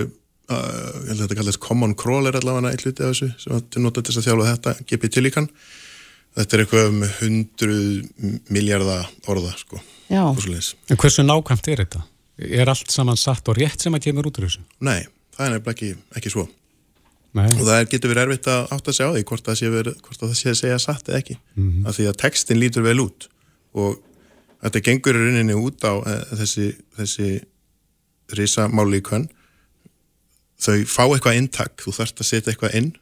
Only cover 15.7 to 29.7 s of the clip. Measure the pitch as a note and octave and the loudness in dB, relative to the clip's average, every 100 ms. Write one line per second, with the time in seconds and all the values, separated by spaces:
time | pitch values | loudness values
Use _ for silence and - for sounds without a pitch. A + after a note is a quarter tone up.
15.7 | A2+ G#2 F#2 - - - G#2+ E2+ - _ | -6 -8 -10 -12 -10 -6 -4 -6 -10 _
16.7 | _ _ _ _ _ _ A2 G#2 A2+ A2 | _ _ _ _ _ _ 2 6 6 6
17.7 | A2+ A2+ C3 B2 A#2 B2+ C3 - B2+ A#2+ | 4 4 0 2 2 2 0 0 0 0
18.7 | C#3 - C3 C3 E3 G2+ A2+ - A2 A#2 | -6 -2 0 0 0 -2 -6 -4 -2 0
19.7 | A2+ A2+ - - - A2+ A#2 C3 A#2+ C3 | 0 -2 -8 -16 -8 -4 -2 0 0 0
20.7 | B2 - D3 - C3 - B2+ _ G#2 F#2+ | 0 -2 -4 -4 -4 -4 -12 _ -2 2
21.7 | F2+ G2 G#2 G#2 G2+ D3 - - A#2 B2 | 2 0 0 0 0 0 0 2 2 2
22.7 | A#2+ A2+ A#2+ A#2+ - - _ _ _ _ | 2 2 2 0 -4 -20 _ _ _ _
23.7 | - G2+ - _ _ _ _ _ - - | -4 -4 -4 _ _ _ _ _ -8 -4
24.7 | A2 G2+ A#2+ C#3 A#2 A#2 B2 A2 G#2 A#2+ | -2 2 2 4 2 4 2 2 2 -2
25.7 | - A2 G2+ A2 G#2 - A2 G#2+ - G2+ | -2 -2 -2 -2 -6 -6 -6 -4 -2 -2
26.7 | - - - G2+ - G2+ F#2+ - _ _ | -4 -14 -8 -6 -2 -2 -4 -8 _ _
27.7 | _ _ _ _ _ - G#2+ G#2 - G#2+ | _ _ _ _ _ -10 -2 0 2 2
28.7 | A2 G#2 G2 - G#2+ D#3 _ _ _ _ | 2 2 2 0 -4 -4 _ _ _ _